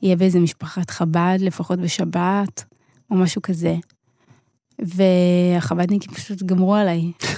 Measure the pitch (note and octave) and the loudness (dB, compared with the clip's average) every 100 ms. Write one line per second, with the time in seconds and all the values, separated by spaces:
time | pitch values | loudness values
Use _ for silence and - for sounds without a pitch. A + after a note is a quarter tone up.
0 | G3 F3 F#3+ F3 E3+ - D#3 F#3 F3 - | 0 2 4 4 2 -2 -10 -6 -6 -2
1 | E3 E3 F3 F#3+ F#3+ - E3+ F3+ F3 - | 0 2 2 2 0 -4 -4 -2 -2 -2
2 | F3 F3 F3+ G3+ G3 - - _ _ _ | -2 -2 0 0 -2 -6 -18 _ _ _
3 | - F#3 F3+ G3+ - E3+ E3+ E3+ - _ | -2 2 2 0 -4 -2 0 -2 -6 _
4 | _ _ _ _ _ _ _ - F#3 F3+ | _ _ _ _ _ _ _ -10 -6 2
5 | F#3+ F3+ F3+ F3+ F3+ F3 - E3+ F3+ G3+ | 4 4 4 4 4 2 0 -2 0 0
6 | F#3+ - - F#3+ F#3 F#3 F#3 G#3 G3 E3+ | -4 -12 -10 -6 -2 2 2 2 2 0
7 | E3+ - - | -2 -6 -8